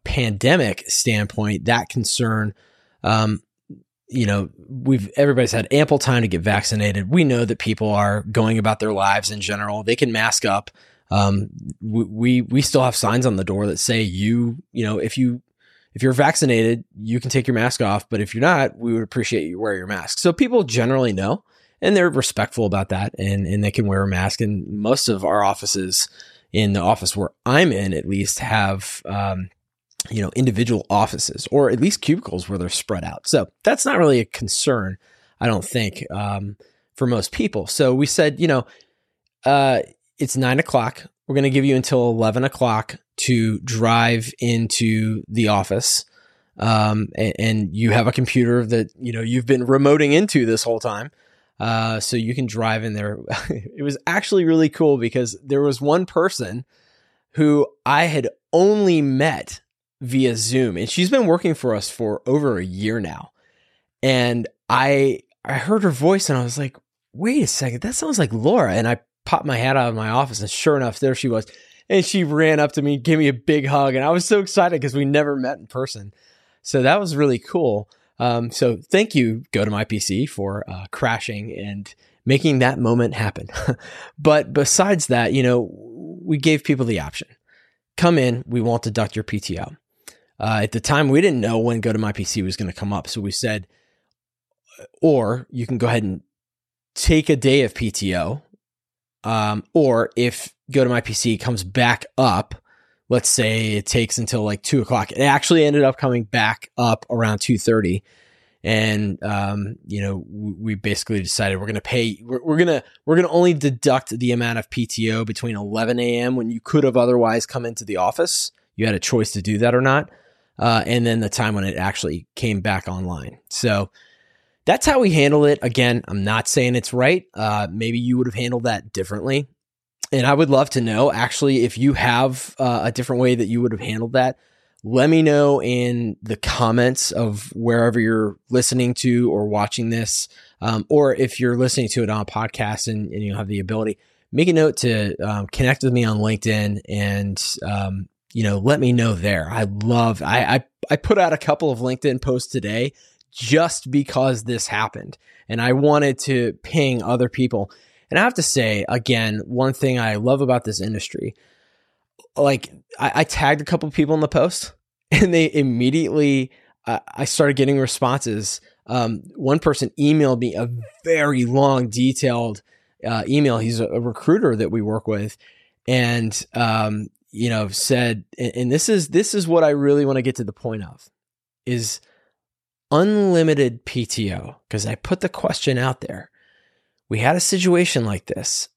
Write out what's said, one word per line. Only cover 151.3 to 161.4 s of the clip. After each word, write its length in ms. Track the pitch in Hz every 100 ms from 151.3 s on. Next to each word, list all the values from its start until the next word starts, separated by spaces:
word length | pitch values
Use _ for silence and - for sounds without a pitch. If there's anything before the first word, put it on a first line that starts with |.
a 60 | 151
couple 340 | - 151 156
of 60 | 120
LinkedIn 420 | 127 127 143 127
posts 320 | - 127 -
today 400 | 135 101 110 135 - _ _ _
just 580 | - 113 151 165 - 131
because 540 | 139 135 - 131 120
this 220 | 110 117 -
happened. 520 | 107 110 104 98 - _ _ -
And 120 | 113
I 120 | 120
wanted 460 | 131 143 147 143 131
to 320 | - 127 117 -
ping 400 | - 160 139 123
other 260 | 107 123 123
people. 420 | - 127 107 107 - _ _ -
And 100 | 156
I 20 |
have 120 | 233
to 80 | 247
say, 420 | - 139 113 104 -
again, 520 | 123 113 117 110 104 -
one 260 | 123 131
thing 260 | 131 135 123
I 180 | 113 104
love 260 | 120 139
about 220 | 131 123
this 160 | 110 101
industry, 540 | 95 104 - - - -